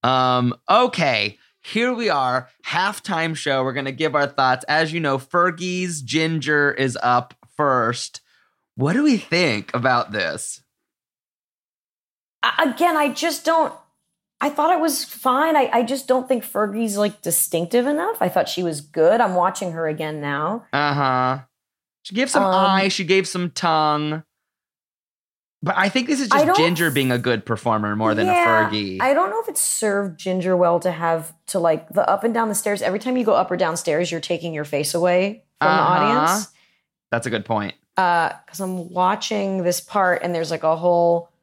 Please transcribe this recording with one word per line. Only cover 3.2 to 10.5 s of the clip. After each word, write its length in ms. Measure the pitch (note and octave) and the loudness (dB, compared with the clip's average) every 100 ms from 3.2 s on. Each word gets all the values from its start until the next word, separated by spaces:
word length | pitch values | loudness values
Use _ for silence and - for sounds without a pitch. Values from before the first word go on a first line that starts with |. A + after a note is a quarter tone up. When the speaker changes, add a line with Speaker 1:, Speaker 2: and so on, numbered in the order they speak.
| E3 D#3 | -2 -4
Speaker 1:
show. 280 | - C3+ | -2 -2
We're 100 | C3 | -2
gonna 180 | C3 C3+ | -4 -6
give 240 | B2+ D#3 D3 | -2 -2 0
our 120 | C#3+ | -2
thoughts. 360 | - C3 B2+ - | 0 2 2 0
As 260 | D3+ D#3+ | 0 0
you 60 | E3 | -2
know, 160 | D3+ C3+ | 0 -2
Fergie's 840 | C3 F3 F3 E3 F3+ F3+ F3+ D#3+ | -2 0 0 0 -6 -4 -4 -6
Ginger 720 | B2+ C3+ D#3+ D#3+ C3+ D3+ C#3+ | -4 -2 0 -2 0 2 2
is 260 | - C3+ B2+ | 2 -2 0
up 300 | A#2+ B2 B2 - _ - | 2 2 0 -16 _ -2
first. 640 | D3 B2+ A2+ B2+ - - _ _ _ _ _ - | 0 2 0 -2 -8 -14 _ _ _ _ _ -4
What 180 | C3+ | 0
do 100 | G3+ | 2
we 140 | D4 A#3 | 4 2
think 560 | - E3+ F3 G#2 - | 0 0 2 0 -4
about 380 | B2 B2 B2 A#2+ | -2 2 0 0
this? 500 | G#2 E2+ D2 - | -4 -4 -4 -10